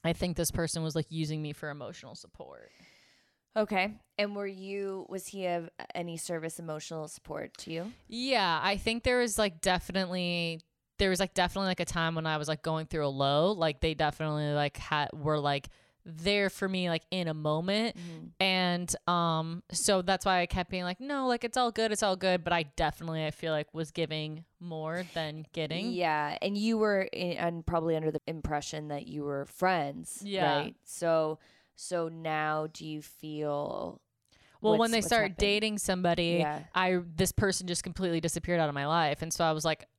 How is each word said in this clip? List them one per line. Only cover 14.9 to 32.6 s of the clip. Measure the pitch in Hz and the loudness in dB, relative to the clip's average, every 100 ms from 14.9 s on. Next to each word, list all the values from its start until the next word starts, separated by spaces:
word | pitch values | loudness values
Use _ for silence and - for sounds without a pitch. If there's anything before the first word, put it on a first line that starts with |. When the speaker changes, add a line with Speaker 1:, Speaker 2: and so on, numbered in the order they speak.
| 151 147 | 0 0
Speaker 1:
were, | 156 147 151 | -2 0 2
like, | 143 143 - - _ _ - | 2 0 -4 -20 _ _ -16
there | 160 175 202 196 | -4 2 4 2
for | - 190 | 0 -2
me, | 190 180 | 0 0
like, | 165 _ | 0 _
in | 185 170 | -2 -2
a | |
moment. | 156 151 156 175 208 233 - | 0 0 0 2 0 0 -4
Speaker 2:
Mm-hmm. | 170 160 170 - | -12 -12 -14 0
Speaker 1:
And, | 190 185 180 175 175 - - | 2 4 2 0 -2 -4 0
um, | 175 170 160 165 170 - | 2 2 2 -2 -6 -6
so | 170 - 190 | -2 4 4
that's | 180 190 202 | 4 2 4
why | 185 | 4
I | 175 | 4
kept | 185 175 | 0 -2
being | 185 | -4
like, | 180 185 | -4 -6
"No, | 269 285 254 | -4 0 0
like, | 240 | 0
it's | 240 254 | 0 0
all | 240 | 0
good, | 220 220 | 2 0
it's | 214 | 2
all | 208 185 | 2 2
good." | 190 180 | 2 2
But | 165 | 2
I | 170 | 0
definitely, | 147 - 156 - 165 160 156 | 0 0 0 0 -6 -2 -4
I | |
feel | - 165 | -4 -2
like, | 151 151 | 0 -2
was | 160 156 | -6 -6
giving | - 156 156 156 156 165 _ | -2 -2 -2 -6 -8 -14 _
more | 175 160 156 175 175 | -10 -6 -4 -4 -4
than | 165 156 156 151 | -6 -6 -8 -10
getting. | 165 156 165 226 | -6 -4 -4 -4
Speaker 2:
Yeah. | 180 170 151 147 - | 0 2 2 0 -2
And | 202 208 | -2 0
you | 220 226 | 2 4
were | 214 196 | 4 4
in, | 190 - 175 - | 0 -2 -2 0
and | 170 170 160 | -2 -2 0
probably | 170 165 160 | 0 2 2
under | 156 | 2
the | 151 - | -2 -4
impression | 160 151 147 - 156 151 | -6 -4 -4 -4 -8 -6
that | 143 - | -8 -6
you | 151 | -6
were | 143 139 143 | -4 -4 -6
friends, | - 185 180 143 143 - - | 0 2 4 0 -6 -10 -10
Speaker 1:
Yeah. | 202 190 156 147 | -6 0 2 2
Speaker 2:
right? | 151 - - | -2 -8 -16
So, | - 170 160 156 156 _ _ _ - | -2 2 4 2 -2 _ _ _ -16
so | - 175 165 | -4 -2 -2
now | 165 160 156 156 156 | -4 -4 0 0 0